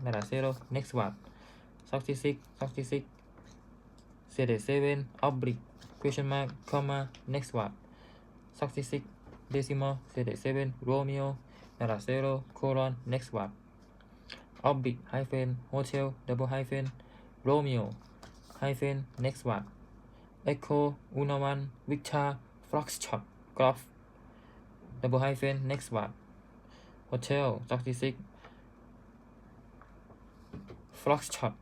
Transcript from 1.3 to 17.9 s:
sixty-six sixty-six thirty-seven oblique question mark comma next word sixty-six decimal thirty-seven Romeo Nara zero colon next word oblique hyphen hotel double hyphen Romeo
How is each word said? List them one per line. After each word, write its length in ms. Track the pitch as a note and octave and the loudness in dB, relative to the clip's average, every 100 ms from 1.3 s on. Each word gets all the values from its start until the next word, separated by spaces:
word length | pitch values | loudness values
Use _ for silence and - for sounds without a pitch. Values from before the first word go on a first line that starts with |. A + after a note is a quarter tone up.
| - - - - - - | -20 -20 -20 -20 -20 -4
sixty-six 500 | C3+ B2+ C3+ D3 C#3+ - - | -4 -2 0 0 0 -6 -8
sixty-six 460 | C3+ C#3+ B2+ C#3+ - - - - - - - - - - - - - | -6 -4 -2 -2 -4 -14 -20 -20 -20 -20 -20 -20 -20 -20 -20 -20 -6
thirty-seven 760 | - B2 A2 A#2+ C#3 C#3+ C#3+ C3+ - | 0 2 2 2 4 4 2 -2 0
oblique 340 | C#3 C3+ B2 A#2+ - - - - | 2 2 0 -2 -6 -20 -20 -2
question 280 | C#3 C3+ C#3 | 0 0 0
mark 220 | C#3 C3 - - | 0 -2 -6 -2
comma 440 | C#3+ C#3 C#3 C3+ - - | 0 2 0 -4 -8 -6
next 260 | C#3 B2+ | -4 -2
word 180 | A#2+ G2+ - - - - - - - - | -2 -2 -6 -18 -20 -20 -20 -20 -20 -20
sixty-six 520 | - C#3 C#3+ C3+ C#3+ - - - - - | -4 -4 -2 -4 -4 -6 -16 -20 -20 -4
decimal 480 | C3+ B2+ C#3 C#3 C3+ - | -2 0 0 0 -2 -6
thirty-seven 600 | - A#2+ - C3+ C3+ C3+ B2+ | -4 -2 -2 0 0 0 -2
Romeo 560 | B2 C3+ C#3 C#3 C#3 C3+ - - - - | 2 2 2 0 -2 -4 -10 -20 -18 -2
Nara 200 | A#2 G#2+ | 0 0
zero 440 | A#2 C3+ C3+ C3+ C3+ | 0 2 2 0 -4
colon 440 | - C3+ C3 C3 B2 - | -2 2 4 2 0 -2
next 280 | B2+ - | -2 -2
word 160 | A2 G2 - - - - - - - - - - - | -4 -4 -6 -20 -20 -20 -20 -20 -20 -16 -16 -16 0
oblique 360 | C3 C3+ B2+ A#2+ - | 2 4 0 -4 -4
hyphen 460 | B2+ C3 C3 B2+ B2 - | -4 0 0 0 -2 -2
hotel 420 | C3+ C3 C#3 C3+ C3 - | -2 0 0 0 -2 -2
double 200 | B2 B2+ | 0 0
hyphen 440 | C3+ C3 C3+ C3+ - - - - - | 0 0 -2 -2 -6 -16 -20 -20 -2
Romeo 480 | C3 D3 C#3+ A#2+ G2+ | 4 6 6 2 0